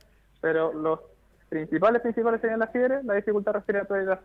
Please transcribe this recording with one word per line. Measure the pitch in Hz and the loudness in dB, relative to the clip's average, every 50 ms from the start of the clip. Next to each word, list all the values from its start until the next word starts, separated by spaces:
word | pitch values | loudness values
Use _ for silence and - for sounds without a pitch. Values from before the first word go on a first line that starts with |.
| _ _ _ _ _ _ _ _ | _ _ _ _ _ _ _ _
pero | - 160 160 160 160 165 | -2 0 2 2 2 0
los | - 156 156 160 160 156 - - - _ _ _ _ _ _ _ | -2 -2 0 0 -2 -2 -4 -20 -20 _ _ _ _ _ _ _
principales, | - 156 156 - 160 160 180 220 233 233 | -6 -6 -4 -2 0 2 4 4 4 4
principales | 240 240 220 233 226 233 226 220 | 0 0 -2 0 0 0 0 0
serían | 240 226 220 226 | -2 -2 0 -2
la | 220 220 | -2 -2
fiebre, | - 247 247 254 262 277 269 | 0 0 2 2 0 -2 -2
la | 233 202 | -2 -2
dificultad | 202 202 220 208 208 202 220 | 0 0 0 0 0 0 0
respiratoria | 208 202 - - 202 202 196 196 202 196 | -2 -2 -2 -2 -2 -2 -2 0 -2 -2
y | 190 | 0
la, | 190 190 190 - | 0 -2 -2 -4